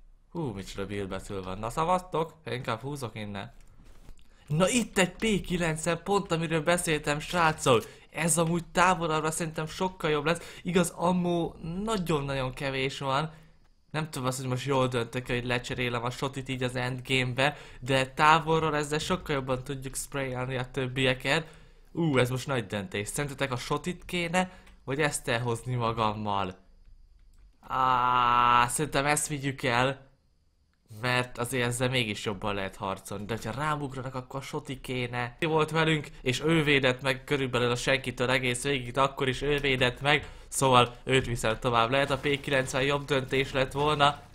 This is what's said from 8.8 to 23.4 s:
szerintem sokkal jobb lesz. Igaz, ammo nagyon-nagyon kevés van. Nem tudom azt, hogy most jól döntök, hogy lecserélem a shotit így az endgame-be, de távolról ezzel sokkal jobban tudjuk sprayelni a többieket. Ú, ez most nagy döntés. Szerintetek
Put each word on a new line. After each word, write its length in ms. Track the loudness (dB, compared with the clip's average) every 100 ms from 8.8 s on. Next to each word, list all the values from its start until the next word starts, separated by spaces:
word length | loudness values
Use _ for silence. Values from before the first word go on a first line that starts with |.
| 4 4 2 0 0
szerintem 360 | -2 -6 -6 -6
sokkal 420 | -4 -4 -2 0
jobb 160 | 0 0
lesz. 340 | -2 -4 -10
Igaz, 280 | 0 2 2
ammo 640 | 2 2 2 2 0 -2 -6 -8 -6
nagyon-nagyon 680 | -2 -2 0 0 0 -2 -4
kevés 460 | -4 -4 -2 -2 -2
van. 320 | -2 0 -2 -8 -20 -20 _ _ -8
Nem 180 | -6 -6
tudom 180 | -2 -2
azt, 120 | -2
hogy 100 | -2
most 160 | -2 2
jól 220 | 2 2
döntök, 400 | 0 -2 -4 -2
hogy 180 | -4 0
lecserélem 580 | -2 -2 -4 -2 -2
a 60 | -4
shotit 400 | -4 -4 -4 -6
így 140 | -4
az 120 | -2 -2
endgame-be, 840 | -4 -6 0 0 0 2 0 0 -16 -10
de 280 | 0 2 2
távolról 680 | 4 8 8 6 2 2 0
ezzel 240 | 0 -2
sokkal 360 | 0 -2 0 -2
jobban 280 | 0 -4
tudjuk 320 | -4 -8 -6 -8
sprayelni 600 | -6 -4 -4 -4 -4 -4
a 160 | -4
többieket. 760 | -4 -2 2 2 2 2 0 0 -16 -20 -20 -10
Ú, 260 | 0 2 4
ez 120 | 4
most 180 | 0 -2
nagy 180 | -4 -2
döntés. 420 | -6 -4 -6 -4
Szerintetek 440 | -4 -4 -4